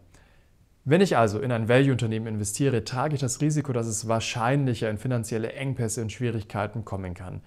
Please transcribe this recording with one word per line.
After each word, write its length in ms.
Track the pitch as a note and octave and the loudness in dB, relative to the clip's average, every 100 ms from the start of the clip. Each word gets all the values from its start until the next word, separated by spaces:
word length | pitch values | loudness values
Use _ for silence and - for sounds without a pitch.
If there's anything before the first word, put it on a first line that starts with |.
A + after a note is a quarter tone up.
| - - - _ _ _ _ _ - | -18 -20 -20 _ _ _ _ _ 2
Wenn 140 | E3 | 4
ich 160 | G3 C3+ | 6 6
also 220 | A2+ G#2 | 4 2
in 100 | B2+ | 0
ein 160 | A#2 A2 | 0 4
Value-Unternehmen 600 | B2 C#3 B2 A#2 A2 A#2 | 6 6 4 0 -2 -2
investiere, 580 | G#2+ G#2 - C#3 A#2 | -4 -4 0 2 2
trage 300 | A2 B2+ D3+ | 0 -2 -2
ich 60 | C#3+ | 0
das 200 | B2+ - | -2 0
Risiko, 320 | D3+ D3+ C3+ | 0 2 0
dass 140 | B2 A2+ | -2 -2
es 200 | G#2+ A2 | -2 0
wahrscheinlicher 840 | A2+ - A#2+ A2+ C#3+ C3 A#2 A2+ | 0 -2 0 2 2 2 0 -2
in 80 | G#2+ | -2
finanzielle 560 | C3 A#2+ A2 A2+ A2+ | -2 -2 -2 -2 -4
Engpässe 480 | - C3+ B2+ A2+ B2+ | -4 -6 -2 -2 -2
und 100 | A2 | -6
Schwierigkeiten 720 | - B2 A2+ - G#2+ G2+ A2+ | -4 -2 -2 -4 -4 -4 -4
kommen 300 | G#2 A2 F#2 | -6 -6 -6
kann. 260 | F2 F2+ G2+ | -8 -10 -12